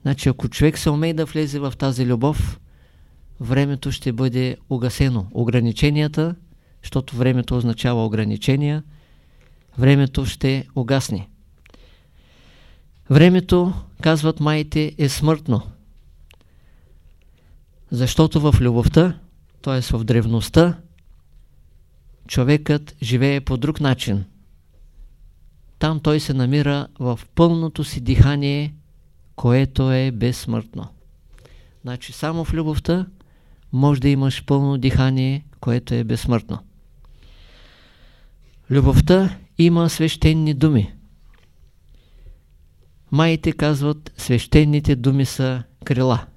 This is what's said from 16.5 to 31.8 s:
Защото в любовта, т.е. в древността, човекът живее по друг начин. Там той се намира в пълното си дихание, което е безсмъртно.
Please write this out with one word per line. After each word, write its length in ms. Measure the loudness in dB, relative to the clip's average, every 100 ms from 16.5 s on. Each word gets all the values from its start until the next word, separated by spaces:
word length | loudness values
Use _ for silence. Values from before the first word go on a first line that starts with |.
| _ _ -20 _ -20 -20 _ _ _ _ -20 _ _ -10
Защото 500 | -4 -2 2 2 2
в 140 | 4 4
любовта, 580 | 4 2 4 4 2 0 -14 _ _ _
т.е. 180 | -6 -4
в 240 | -2 -4
древността, 760 | 0 0 0 -2 2 4 4 0 -14 -20 _ -20 _ -20 -20 -20 -20 -20 _ _ -20 -20 -8
човекът 720 | -2 2 0 0 -4 -4 -10
живее 380 | -4 0 0 0
по 160 | -4 -4
друг 240 | -2 -2
начин. 440 | -2 -2 -2 -4 -6 _ _ _ _ _ -20 -20 -20 -20 -20 _ -20 _ -20 -4
Там 220 | -4 -2
той 200 | 0 0
се 140 | 0
намира 540 | -2 0 0 0 -2 -6 -8
в 220 | -6 -6 -6
пълното 500 | 2 4 4 -4 -6
си 160 | -8 -6
дихание, 720 | -2 4 4 4 -2 -4 -6 -10 _ -20 -20 _ -20 -4
което 560 | 0 2 2 0 0
е 180 | 0 -2
безсмъртно. 760 | -2 -2 -4 -6 -6 -6 -14 -16 -18 -20 _ _ -20 -20 -20 -20 _